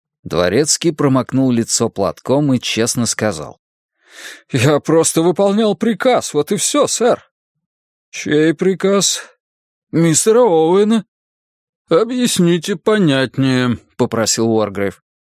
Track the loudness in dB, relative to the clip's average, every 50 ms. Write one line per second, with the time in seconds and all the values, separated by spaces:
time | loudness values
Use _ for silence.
0 | _ _ _ _ _ -4 -2 0 0 2 0 0 0 0 -2 -2 -2 -4 -2 0
1 | 0 0 0 0 -2 -2 -2 -2 0 0 0 -2 -2 -4 -2 -2 -2 -4 -2 -4
2 | -4 -4 -4 -6 _ -2 -2 0 0 0 -2 -2 -4 -4 -4 -2 -2 -2 -2 -2
3 | -4 -4 -4 -2 -4 -4 -4 -6 -12 -14 -16 _ _ _ _ _ _ _ _ _
4 | _ _ -20 -20 -20 -20 -20 -20 _ _ -2 0 2 2 2 0 0 2 2 2
5 | 2 2 0 0 0 0 0 2 0 0 2 0 0 0 -2 -2 -2 -2 -2 0
6 | 0 0 2 0 -2 -2 -2 -4 -2 -2 -4 -2 -2 -2 0 0 0 0 0 0
7 | 0 0 0 -2 -4 _ _ _ _ _ _ _ _ _ _ _ _ _ _ _
8 | _ _ -16 -10 -4 0 2 2 2 2 0 0 -2 -2 -2 0 0 0 0 0
9 | 0 -2 -4 -6 -10 -16 _ _ _ _ _ _ _ _ _ _ _ _ 0 0
10 | 2 2 2 2 2 2 4 4 4 4 4 2 4 4 2 2 2 2 0 -2
11 | -2 -6 _ _ _ _ _ _ _ _ _ _ _ _ _ _ _ _ 2 2
12 | 2 0 -2 -2 -2 0 0 2 2 2 2 0 -2 -6 -8 -2 0 0 2 2
13 | 2 2 2 2 0 -2 -2 -2 0 0 0 0 0 0 -2 -4 -8 _ _ -2
14 | -2 -2 0 -2 -2 -2 0 0 0 0 0 0 0 -2 -4 -4 -4 -4 -6 -10
15 | _ _ _ _ _ _ _